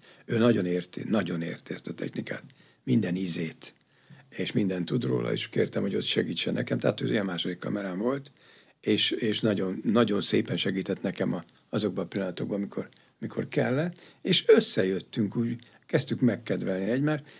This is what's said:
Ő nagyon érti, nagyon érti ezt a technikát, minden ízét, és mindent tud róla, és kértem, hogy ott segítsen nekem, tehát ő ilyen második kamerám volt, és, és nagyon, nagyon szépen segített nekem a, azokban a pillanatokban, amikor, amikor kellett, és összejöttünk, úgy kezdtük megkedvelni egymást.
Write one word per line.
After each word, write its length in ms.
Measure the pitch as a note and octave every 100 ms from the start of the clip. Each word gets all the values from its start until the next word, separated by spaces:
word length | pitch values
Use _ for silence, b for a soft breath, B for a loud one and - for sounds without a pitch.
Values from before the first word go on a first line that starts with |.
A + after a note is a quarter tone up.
| B B
Ő 120 | - A#2
nagyon 280 | A#2+ G#2+
érti, 380 | F2+ F2+ - - -
nagyon 320 | G#2+ F2 E2+
érti 320 | E2+ - -
ezt 140 | F2 -
a 60 |
technikát, 500 | - - - - - - b b b
minden 320 | - A#2 F#2+
ízét, 580 | F#2 F#2 F2 D#2 - - - b b b b -
és 220 | - F2+
mindent 340 | A2 F#2+ F#2
tud 180 | E2+ -
róla, 280 | - B1 A#1
és 180 | A2 -
kértem, 320 | - - G#2+
hogy 140 | G2
ott 80 | G2+
segítsen 500 | - - - - -
nekem, 260 | A2 - A#2
tehát 220 | B2 -
ő 60 | -
ilyen 180 | A2+
második 320 | G2 F2+ F2+ F2
kamerám 380 | A2 G#2 F#2+ F2+
volt, 340 | A#2 C#3 C3+ b b b b _
és, 300 | A2 G#2 -
és 280 | - A2 G2+
nagyon, 420 | A2 G2 F#2+ G2
nagyon 380 | A2+ A2+ G#2 G2+
szépen 360 | - G#2+ G#2 F2+
segített 440 | F#2 F#2+ F2+ F#2
nekem 320 | G2 - G2
a, 100 | F#2 b b _
azokban 360 | G#2 G2+ F#2+
a 20 | F2
pillanatokban, 500 | G2+ F#2 F2 G#2+ G2+
amikor, 320 | G2+ - - b b _
amikor 260 | A2+ - -
kellett, 520 | D3 A#2 C3+ F3 B B B
és 220 | - F3+ -
összejöttünk, 880 | G#4+ - - F#2+ F#2 - A#2+ G2+
úgy 200 | B2 A#2 A#2+ b b
kezdtük 340 | - D3 - A2+
megkedvelni 680 | A#2+ G2 - F#2 F#2+ F#2 G2
egymást. 340 | C3 D3 D3 B